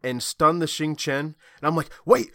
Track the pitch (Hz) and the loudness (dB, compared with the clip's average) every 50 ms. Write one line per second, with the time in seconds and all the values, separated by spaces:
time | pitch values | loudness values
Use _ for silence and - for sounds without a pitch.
0 | - 127 127 123 117 - - - 160 151 170 175 165 151 - - 156 156 151 - | -6 -6 -6 -4 -6 -8 -2 2 2 4 4 2 -2 -2 -2 -4 -2 -4 -2 -4
1 | - 156 139 139 147 156 151 - _ - _ _ - 151 170 165 - - - - | -4 -4 -4 -4 -4 -6 -10 -14 _ -20 _ _ -2 0 0 0 -2 -4 -12 -12
2 | _ 165 247 254 113 - - | _ 4 4 4 4 -2 -10